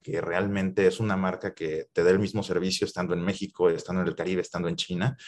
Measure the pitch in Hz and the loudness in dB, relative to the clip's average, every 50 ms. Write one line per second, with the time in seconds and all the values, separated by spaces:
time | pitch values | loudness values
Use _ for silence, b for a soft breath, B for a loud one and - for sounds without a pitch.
0 | _ - 80 82 160 117 85 90 98 101 101 98 95 92 95 107 95 92 92 - | _ -6 -6 -4 -2 -2 0 0 0 0 0 0 0 0 2 4 4 4 4 2
1 | 110 107 95 95 95 92 90 - - 98 - - 82 78 78 80 78 - - 90 | 0 -2 0 0 0 0 -2 -4 -6 -8 -6 -6 -6 -4 -4 -4 -6 -4 0 2
2 | 85 90 95 98 104 92 - 107 92 - 92 87 90 95 92 - 101 92 - 90 | 6 6 6 6 4 2 -2 -2 -2 -2 -2 0 0 0 0 0 -2 -2 -2 -2
3 | 90 85 87 87 87 95 95 - 98 95 - - 90 87 82 82 - - 90 92 | -4 -2 -2 -2 -2 -2 -2 -4 -6 -8 -2 2 2 2 2 2 -2 -4 -2 -2
4 | 90 82 80 - 85 90 92 90 87 - - 87 85 85 85 82 - - 90 87 | 0 -2 -2 -2 -2 -2 -2 -2 -2 -4 -4 -4 -2 -2 -2 -4 -4 -4 -2 -2
5 | 98 135 131 B B | 0 -2 -2 B B